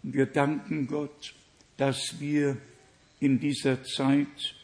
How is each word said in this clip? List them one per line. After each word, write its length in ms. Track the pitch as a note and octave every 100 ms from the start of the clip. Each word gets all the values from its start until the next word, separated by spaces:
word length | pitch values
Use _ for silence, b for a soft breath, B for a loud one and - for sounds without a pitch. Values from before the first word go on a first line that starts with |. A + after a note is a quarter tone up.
Und 120 | C#3+
wir 100 | C3+
danken 600 | C3+ D3+ C#3+ D3+ - D#3 C3
Gott, 480 | D3 C#3+ - - - _ _ _ -
dass 420 | C#3 C3+ - E3+
wir 380 | C#3+ D3 C#3+ A#2+ - - _ _ _ _
in 200 | C#3+ B2+
dieser 440 | C#3+ C3+ C3+ C3
Zeit 720 | - - C3+ C#3 C#3 - - -